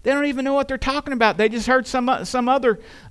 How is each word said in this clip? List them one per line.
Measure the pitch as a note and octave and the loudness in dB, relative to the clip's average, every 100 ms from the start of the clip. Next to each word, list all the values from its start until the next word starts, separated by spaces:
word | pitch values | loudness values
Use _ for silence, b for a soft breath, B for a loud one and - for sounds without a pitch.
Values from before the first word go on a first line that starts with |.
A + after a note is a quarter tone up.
they | - | -2
don't | C#4+ C#4+ | 0 0
even | C4 C4+ | -2 0
know | |
what | C#4 C4+ | 0 -2
they're | C4 | -2
talking | C#4 C#4+ C#4+ | -2 -4 -4
about. | B3+ A3 F3+ | 2 2 4
They | A3 | 0
just | A#3 A3 | 0 0
heard | C4 - | 0 0
some, | B3+ B3 C4 | -2 0 -2
some | F3 B3+ A#3+ | -2 -2 0
other | C4+ B3 G#3+ B B B | 2 2 0 B B B